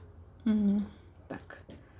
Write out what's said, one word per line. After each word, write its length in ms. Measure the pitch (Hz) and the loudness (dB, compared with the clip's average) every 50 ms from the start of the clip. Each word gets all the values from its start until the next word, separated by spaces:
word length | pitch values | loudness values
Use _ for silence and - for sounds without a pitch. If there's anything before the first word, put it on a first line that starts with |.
| - - - - - - - - - | -20 -20 -20 -20 -20 -20 -12 -4 0
Mm, 300 | 226 214 214 208 202 202 208 202 - - - - - - - - - | 0 2 4 4 4 4 2 2 -2 -8 -16 -20 -20 -20 -20 -16 -14
tak. 340 | - - - - - - - - - - - - - - | -14 -14 -16 -18 -20 -20 -18 -20 -20 -20 -20 -20 -20 -20